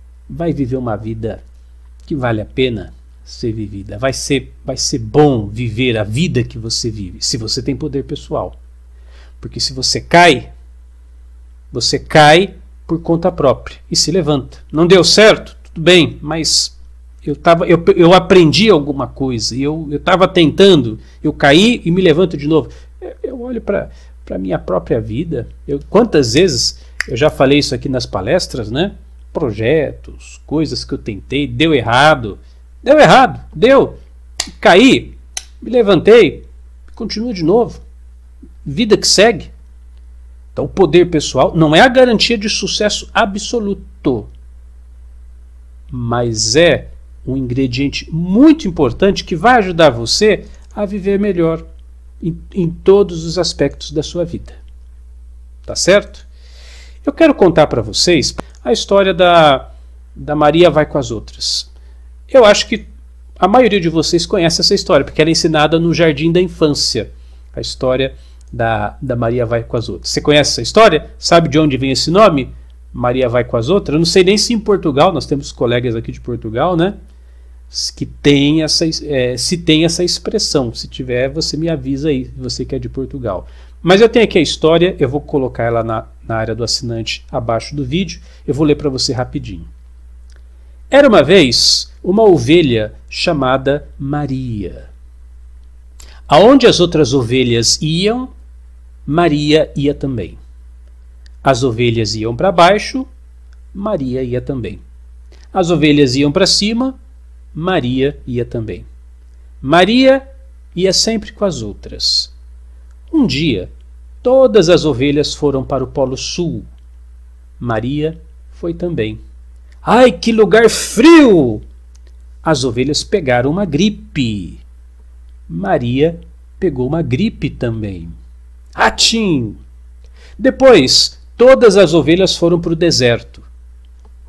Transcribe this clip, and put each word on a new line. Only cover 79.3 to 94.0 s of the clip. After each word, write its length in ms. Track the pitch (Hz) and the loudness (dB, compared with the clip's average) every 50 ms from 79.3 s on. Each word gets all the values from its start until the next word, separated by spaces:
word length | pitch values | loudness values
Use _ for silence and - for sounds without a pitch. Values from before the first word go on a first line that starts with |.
| 127 | -4
se 220 | 123 - - 185 170 | -6 -6 -6 -6 -4
tem 260 | 170 - 156 156 165 | 0 0 2 2 2
essa 180 | 170 170 - 180 | 0 0 -2 -4
expressão. 680 | 175 - - - 214 214 208 - - - 147 127 113 | -4 -4 -6 -6 -6 -4 -4 -4 -2 -2 -2 -2 -2
Se 160 | - - - - | -6 -10 -14 -14
tiver, 400 | - - 131 123 123 123 131 139 | -14 -12 -8 -6 -4 -4 -4 -4
você 280 | 143 160 156 - - | -4 -6 -8 -6 -6
me 120 | 147 160 165 | -6 -4 -4
avisa 400 | 160 139 127 131 139 135 147 160 | -4 -6 -6 -6 -6 -4 -2 -2
aí, 220 | 143 127 127 120 - | -2 -2 -4 -8 -12
você 280 | 131 127 123 - - 127 | -12 -10 -10 -8 -8 -8
que 100 | 117 139 | -8 -8
é 40 | 131 | -8
de 100 | 123 120 | -8 -8
Portugal. 580 | - 139 131 127 - 135 120 107 92 87 - - - - - - - - | -10 -10 -10 -10 -10 -8 -8 -6 -6 -8 -10 -14 -20 -20 -20 -20 -20 -6
Mas 180 | - 165 185 202 | 0 2 4 4
eu 80 | 233 220 | 4 4
tenho 160 | 226 240 214 | 4 2 2
aqui 140 | 202 - 190 | 2 2 0
a 40 | |
história, 540 | 147 - - - - 156 165 165 175 185 175 - | 0 0 -2 -2 0 2 2 2 2 0 0 -2
eu 100 | 151 123 | -4 -4
vou 120 | 135 147 | -4 -6
colocar 440 | - - - 143 131 120 123 - 117 | -8 -4 -4 -4 -4 -4 -4 -6 -4
ela 200 | 117 117 117 113 | -2 -2 -2 -4
na, 220 | 113 110 117 - - - - - | -4 -6 -8 -8 -12 -20 -20 -10
na 100 | - 113 | -8 -6
área 180 | 110 110 113 110 | -6 -6 -6 -6
do 100 | 117 117 | -6 -6
assinante 600 | 110 - - 123 117 117 117 110 - - - - - | -6 -6 -6 -6 -8 -8 -8 -8 -8 -10 -12 -12 -10
abaixo 460 | - 131 120 117 117 - - - 151 | -8 -6 -4 -4 -4 -4 -6 -8 -8
do 80 | 143 139 | -8 -6
vídeo. 360 | 120 139 180 196 165 - - - - - - - | -4 -4 -4 -4 -6 -10 -16 -20 -20 -20 -14 -8
Eu 80 | - 135 | -6 -2
vou 100 | 131 160 | 0 0
ler 120 | 151 143 | 0 0
pra 120 | 147 - 143 | 0 -2 -6
você 240 | 131 120 - - | -4 -4 -6 -6
rapidinho. 560 | 123 120 123 120 - 143 123 117 95 85 87 - - - - - - - - - - - - - - - - - - - - - - - - - | -4 -6 -6 -6 -8 -10 -10 -10 -14 -16 -16 -18 -20 -20 -20 -20 -20 -20 -20 -20 -20 -20 -20 -20 -20 -20 -20 -20 -20 -20 -20 -20 -20 -20 -8 2
Era 200 | 262 277 294 269 | 4 6 6 6
uma 140 | 214 165 | 6 4
vez 720 | 131 135 190 196 151 123 107 - - - - - - - - - | 4 6 4 4 4 4 2 0 0 0 0 -2 -4 -8 -16 -8
uma 200 | - 180 185 220 | -4 -2 2 4
ovelha 720 | 226 208 175 135 117 120 160 180 165 131 117 110 107 107 - - - - | 4 4 4 4 4 4 4 4 4 2 0 0 -2 -4 -10 -16 -20 -16
chamada 800 | - - - 180 165 139 131 127 131 135 131 135 139 147 - - - | -10 -6 -4 -2 -2 -2 0 0 -2 0 0 -2 -2 -2 -6 -12 -14
Maria. 880 | - | -12